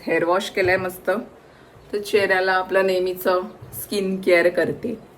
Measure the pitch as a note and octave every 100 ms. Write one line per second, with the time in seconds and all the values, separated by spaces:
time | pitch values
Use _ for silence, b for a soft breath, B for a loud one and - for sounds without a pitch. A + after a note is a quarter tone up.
0 | - E3 E3+ F3+ - - F#3 F#3 F#3 F3+
1 | - F#3 - - B B B B - G#3
2 | G#3 G#3 G3 F#3+ F#3+ F#3 F#3 F#3 F#3+ F#3
3 | F#3 F#3 G3 F3+ G3 - - - - G#3
4 | F#3+ F#3+ F#3 F3 F3 F3 D#3+ - A#3+ A3
5 | -